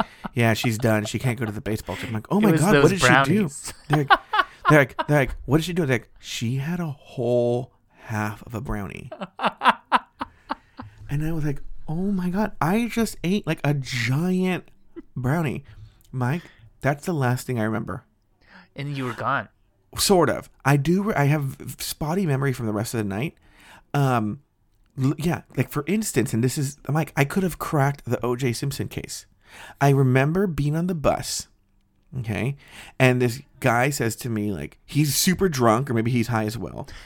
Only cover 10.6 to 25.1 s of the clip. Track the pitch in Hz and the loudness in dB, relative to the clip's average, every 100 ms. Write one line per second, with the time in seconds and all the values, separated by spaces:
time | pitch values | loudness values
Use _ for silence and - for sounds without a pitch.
10.6 | _ - - - - 143 156 165 151 143 | _ -18 -18 -16 -6 -4 -2 -2 -2 -4
11.6 | - - - 160 196 196 180 185 208 - | -6 -8 -6 -4 -2 -2 -2 -2 -2 0
12.6 | 151 214 233 233 220 - 170 202 - 160 | 2 2 0 0 -2 -2 -2 -2 0 0
13.6 | 143 147 123 127 117 135 180 185 185 175 | 0 0 -2 -4 0 0 2 2 0 -2
14.6 | - - - 339 - - 123 170 151 104 | -6 -20 -20 -20 -12 -4 0 0 0 -4
15.6 | - - - _ _ 131 123 170 - - | -10 -20 -20 _ _ -4 -2 -2 -6 -20
16.6 | - _ - 143 - 160 123 127 - 123 | -20 _ -2 -2 -2 0 0 0 -2 -2
17.6 | 107 104 90 - - _ _ _ _ - | -2 -2 -6 -10 -12 _ _ _ _ -20
18.6 | - - 139 139 127 113 117 135 101 _ | -20 -12 -8 -6 -6 -4 -4 -4 -6 _
19.6 | _ _ _ - - 185 143 92 - _ | _ _ _ -4 4 4 4 0 -8 _
20.6 | 131 143 143 185 202 - 143 156 135 - | 2 2 2 0 0 0 2 2 -2 -8
21.6 | - - - - 151 180 190 135 139 127 | -14 -10 -10 -6 -4 -2 0 0 -2 -2
22.6 | 113 104 113 117 104 98 156 - _ _ | -4 -2 -2 -4 -4 -4 -6 -10 _ _
23.6 | - - _ 143 135 123 107 123 _ _ | -20 -20 _ 0 2 2 -2 -6 _ _
24.6 | _ _ _ - 131 | _ _ _ -2 -2